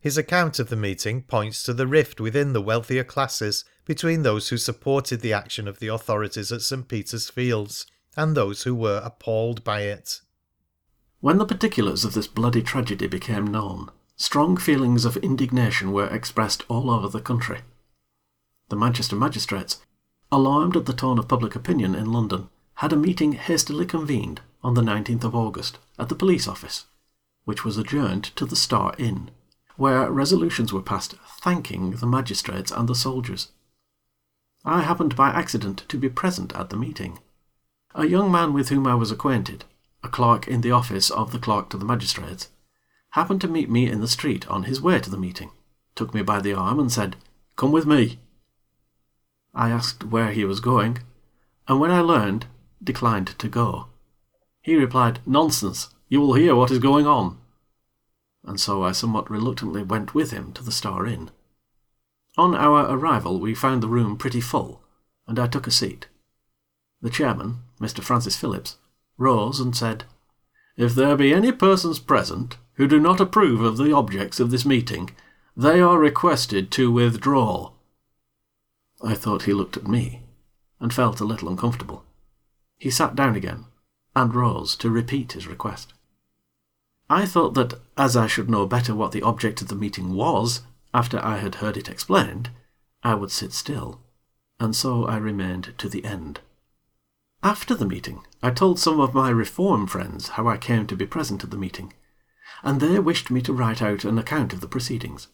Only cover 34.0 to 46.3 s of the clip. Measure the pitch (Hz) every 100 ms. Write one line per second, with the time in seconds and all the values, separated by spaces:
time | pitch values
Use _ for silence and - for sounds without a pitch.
34 | _ _ _ _ _ _ - 170 156 175
35 | 156 123 135 - 175 110 101 95 - 139
36 | 131 123 185 180 90 - 92 101 127 -
37 | 92 85 _ _ _ _ _ _ _ -
38 | 156 180 202 175 165 143 135 139 135 123
39 | 113 110 143 123 95 - - _ _ _
40 | 120 - 120 113 - 123 120 123 123 98
41 | - - 110 - 120 104 98 98 101 123
42 | 123 - 92 92 - _ _ _ _ _
43 | _ - 170 190 185 165 - 117 123 107
44 | 117 - 147 104 - 98 98 131 160 175
45 | - 95 92 - 80 - _ _ _ -
46 | 113 107 98